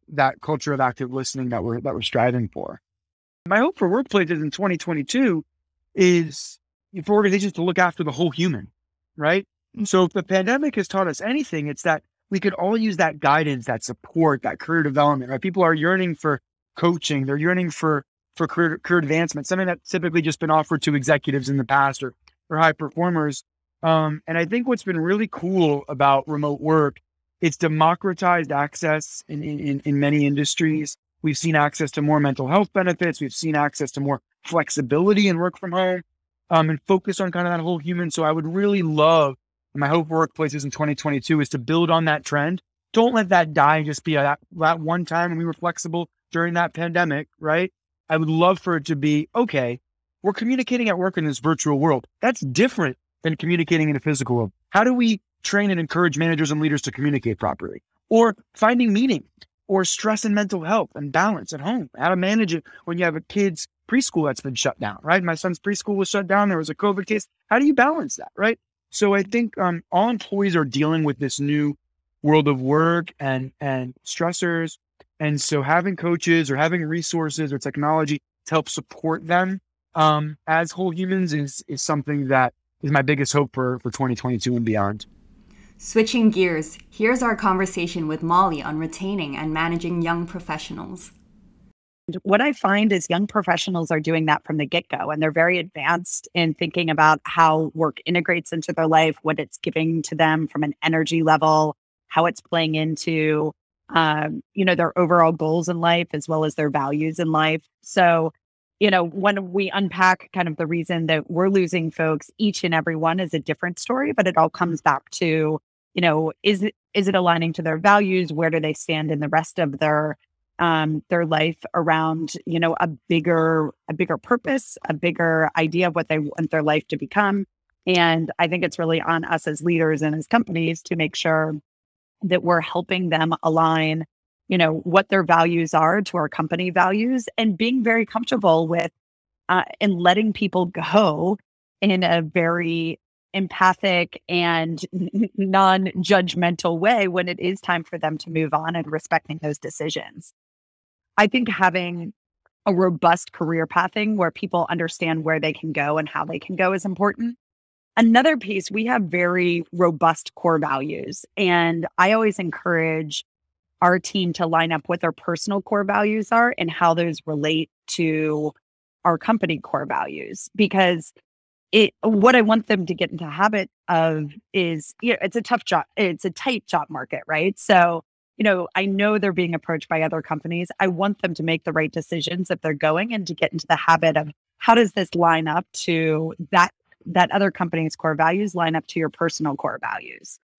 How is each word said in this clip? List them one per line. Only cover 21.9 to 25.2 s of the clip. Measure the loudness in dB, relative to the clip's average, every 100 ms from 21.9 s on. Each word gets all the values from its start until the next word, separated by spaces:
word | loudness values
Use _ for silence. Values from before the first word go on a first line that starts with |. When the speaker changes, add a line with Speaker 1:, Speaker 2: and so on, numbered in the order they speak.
| 0
Speaker 1:
or, | -10 -12 _ _ -6
or | 2
high | 4
performers. | 2 -4 -2 0 0 0 -4 -12 _ _ _
Um, | 0 2 2 -4 -4
and | -2
I | -2
think | -2 -2
what's | -2
been | -2 -2
really | 0 0